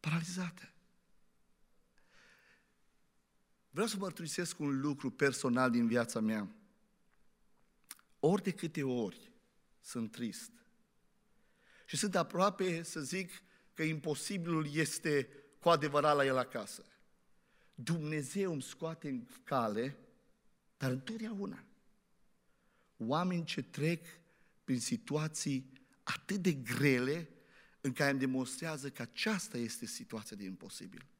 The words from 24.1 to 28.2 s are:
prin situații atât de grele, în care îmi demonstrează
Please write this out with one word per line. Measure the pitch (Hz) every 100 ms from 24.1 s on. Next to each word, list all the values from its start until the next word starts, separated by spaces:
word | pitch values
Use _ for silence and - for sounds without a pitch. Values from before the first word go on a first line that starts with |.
| - _ _ _ _
prin | - 127
situații | - 113 - 147 156 156 - 135 131 - _ _
atât | - - - 196
de | 185
grele, | 143 117 120 143 127 127 160 160 - - - - _
în | 143
care | 127 143
îmi |
demonstrează | 139